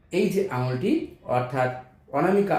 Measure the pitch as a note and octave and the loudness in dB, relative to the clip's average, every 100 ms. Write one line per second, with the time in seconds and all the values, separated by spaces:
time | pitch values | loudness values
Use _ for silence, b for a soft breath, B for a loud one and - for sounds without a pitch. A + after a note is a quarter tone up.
0 | - F3 G3+ F3+ - B2+ B2+ B2+ G3+ E4 | -4 0 2 0 -2 -2 -2 0 0 0
1 | - - - B2 B2 C3 B2+ - - - | -2 -12 -2 -2 0 0 -2 -2 -14 -20
2 | - C#3+ F3+ G3+ - | -6 0 2 2 2